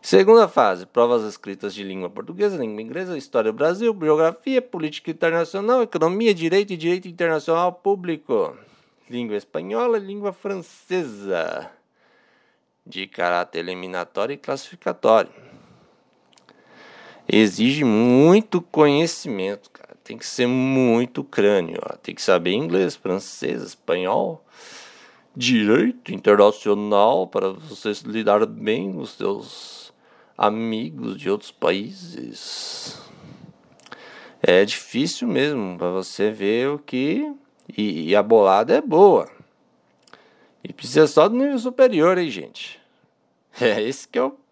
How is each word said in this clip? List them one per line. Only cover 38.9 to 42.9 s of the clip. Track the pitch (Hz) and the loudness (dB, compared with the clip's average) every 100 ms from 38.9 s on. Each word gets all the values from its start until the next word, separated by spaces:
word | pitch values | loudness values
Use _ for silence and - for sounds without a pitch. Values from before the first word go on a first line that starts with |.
| 156 196 139 85 - _ _ _ _ _ _ _ - _ _ _ _ | 6 6 6 0 -12 _ _ _ _ _ _ _ -20 _ _ _ _
E | - | -20
precisa | - 120 143 156 | -16 -2 4 4
só | - 175 | 6 4
do | 240 | 4
nível | 277 269 | 0 -2
superior, | 247 254 254 196 165 185 | -4 2 4 6 2 2
hein, | 165 | -2
gente? | 98 67 - - - | -6 -12 -16 -18 -18
<laughs> | _ | _